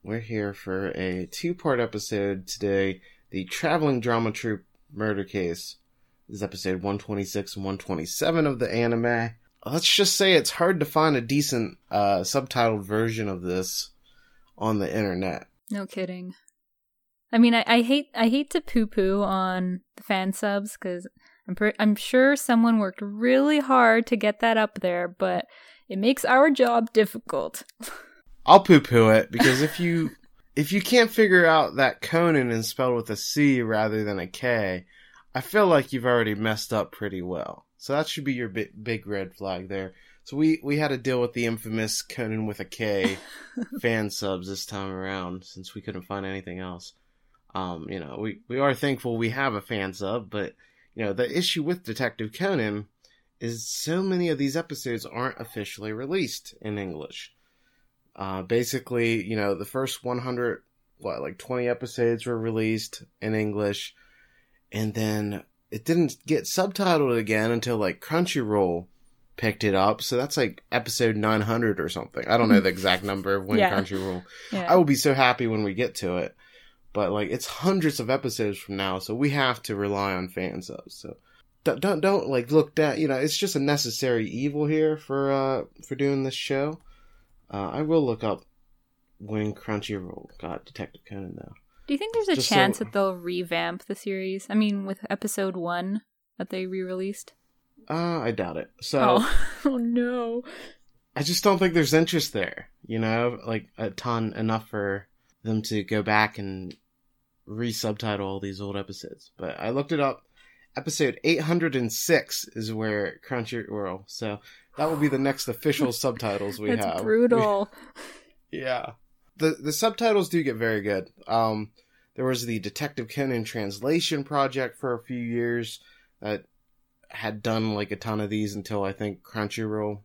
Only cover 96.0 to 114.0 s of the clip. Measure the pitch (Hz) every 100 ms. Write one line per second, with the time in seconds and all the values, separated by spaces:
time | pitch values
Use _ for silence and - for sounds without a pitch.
96 | _ _ _ _ 185 185 185 190 185 185
97 | 190 208 - _ _ _ _ _ - 160
98 | 170 170 117 107 90 80 - _ - 143
99 | 127 127 240 - - - 294 262 233 240
100 | 240 247 233 233 254 - - - _ _
101 | _ - 143 175 208 190 185 170 139 156
102 | 165 170 - - 92 - - _ - 113
103 | 113 113 120 120 110 110 - - 107 -
104 | 123 117 110 101 110 113 - 107 101 98
105 | - _ _ _ 110 110 107 107 95 110
106 | 104 107 107 - 101 95 92 - _ _
107 | _ _ _ _ - 107 120 107 110 104
108 | 113 104 98 98 98 95 101 98 98 95
109 | - - _ _ 87 - 104 127 143 160
110 | 139 127 _ _ _ _ _ - 135 -
111 | 139 - - 165 156 175 160 131 120 -
112 | - 156 - - - - 110 110 110 104
113 | 98 - - 127 113 120 107 104 98 92